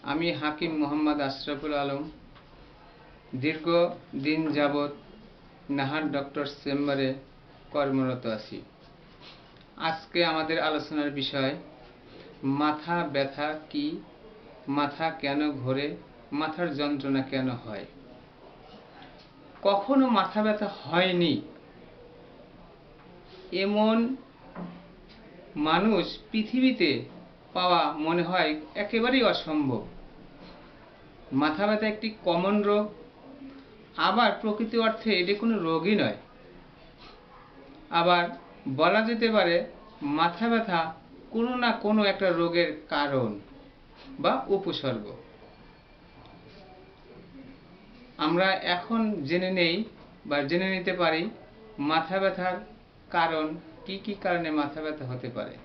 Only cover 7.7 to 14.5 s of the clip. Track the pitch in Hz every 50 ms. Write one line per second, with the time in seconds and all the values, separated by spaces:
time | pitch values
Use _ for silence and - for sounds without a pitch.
7.7 | - 151 143 143 135 135 131 131 127 120 - 117 110 107 - - 104 98 - -
8.7 | - - - - - - - - - - - - - - - - - - - -
9.7 | - - 151 165 - - - - - 175 170 165 160 160 156 156 170 160 147 156
10.7 | 156 151 147 - 156 151 147 143 139 139 131 - - 139 131 135 147 170 - -
11.7 | - - - - - - - - - - - - - - - 135 139 143 151 151
12.7 | 151 151 - 170 170 175 165 147 135 139 139 135 - - 147 151 156 151 - -
13.7 | - 147 143 151 170 - - - - - - - - - - -